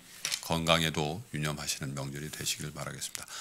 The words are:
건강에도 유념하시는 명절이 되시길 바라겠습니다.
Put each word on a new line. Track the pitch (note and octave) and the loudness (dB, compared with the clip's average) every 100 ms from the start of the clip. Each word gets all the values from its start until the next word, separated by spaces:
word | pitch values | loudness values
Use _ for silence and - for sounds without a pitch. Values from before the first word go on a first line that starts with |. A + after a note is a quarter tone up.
| - - - - | -8 -8 -4 -2
건강에도 | - E2 D#2+ E2 D#2+ D#2+ D2+ F2+ - | 2 4 6 6 6 4 2 0 -4
유념하시는 | D2+ D2+ D2 D2 - D2 | 0 0 0 -2 -2 -2
명절이 | C#2 C#2 C#2 D2+ | -4 -4 -6 -6
되시길 | - D2+ - D2+ | -4 -2 -2 -4
바라겠습니다. | D2+ C#2+ C#2 - - - - | -6 -6 -6 -6 -6 -8 -10